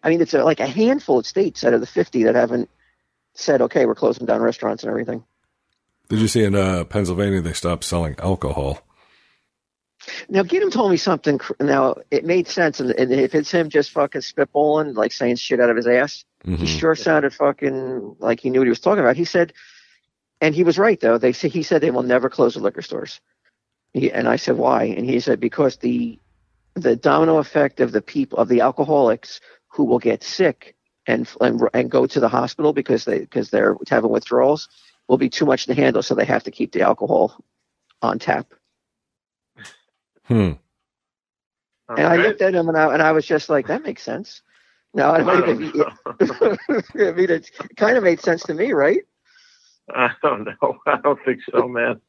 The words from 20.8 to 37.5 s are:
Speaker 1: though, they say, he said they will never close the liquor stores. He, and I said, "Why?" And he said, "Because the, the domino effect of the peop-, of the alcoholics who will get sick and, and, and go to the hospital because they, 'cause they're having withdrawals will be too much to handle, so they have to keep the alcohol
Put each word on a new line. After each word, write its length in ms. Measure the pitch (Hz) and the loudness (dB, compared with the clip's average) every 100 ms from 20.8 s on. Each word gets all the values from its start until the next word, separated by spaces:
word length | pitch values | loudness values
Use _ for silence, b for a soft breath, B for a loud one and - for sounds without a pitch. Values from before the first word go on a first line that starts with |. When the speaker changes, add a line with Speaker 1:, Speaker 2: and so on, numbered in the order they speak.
| 208 202 | 2 2
Speaker 1:
though, 180 | 113 117 | 2 4
they 140 | 127 | 2
say, 160 | 123 156 | 0 -4
he 140 | 170 | -4
said 180 | 151 165 | 0 0
they 100 | - | 2
will 120 | 123 | 0
never 260 | 127 123 127 | 0 0 0
close 240 | - 120 | 0 0
the 60 | 117 | 2
liquor 200 | 101 - | -4 -6
stores. 360 | - - - - _ _ _ _ _ _ _ | -10 -10 -10 -16 _ _ _ _ _ _ _
He, 180 | 123 135 | -2 -2
and 160 | - 120 | 0 0
I 60 | 120 | 0
said, 200 | - - | 0 0
"Why?" 260 | 127 123 | 2 2
And 220 | 110 92 120 | 0 -4 -2
he 100 | 123 | -2
said, 200 | 123 113 | 0 -2
"Because 380 | 113 - 135 - | -2 0 -2 0
the, 420 | 120 120 120 113 _ _ _ _ _ - | -4 -2 -4 -8 _ _ _ _ _ -4
the 200 | 151 120 | -2 0
domino 420 | 160 147 160 160 | 2 2 4 2
effect 400 | 143 151 143 - | 0 0 -2 0
of 120 | 127 | -2
the 100 | 107 | -2
peop-, 320 | - 147 135 - | -4 -6 -4 -2
of 120 | 113 | 2
the 140 | 120 | 2
alcoholics 800 | 120 131 143 147 123 113 - - b b _ | 2 0 0 2 2 0 -6 -20 b b _
who 160 | - 135 | -4 0
will 120 | 120 | 0
get 260 | 120 107 | 0 -2
sick 520 | - - 185 - - _ _ _ - | -6 -2 0 0 -14 _ _ _ -4
and, 200 | 117 120 - | -4 -4 -2
and, 200 | 123 117 120 | 0 2 0
and 160 | 120 123 | 0 0
go 160 | 127 131 | 0 0
to 140 | - | 0
the 80 | 120 | 0
hospital 440 | 123 123 - 151 | 0 -4 -2 -2
because 320 | 143 - 120 - | 0 0 -2 0
they, 200 | 90 - | -4 -4
'cause 240 | 131 104 | -6 -2
they're 260 | 104 104 98 - | 2 2 0 0
having 220 | 127 110 | 0 2
withdrawals 560 | 113 - 123 131 151 - b b b _ | -2 0 2 2 0 -4 b b b _
will 100 | 127 | 0
be 120 | 131 | 2
too 160 | - 147 | 0 0
much 200 | 131 - | 0 0
to 80 | |
handle, 300 | 123 135 113 | 0 2 0
so 100 | 123 | -2
they 120 | - - | -2 0
have 180 | - | -2
to 80 | - | -4
keep 220 | - - | -8 -6
the 80 | - | 0
alcohol 600 | 95 - - - - - _ | 0 0 0 0 0 -4 _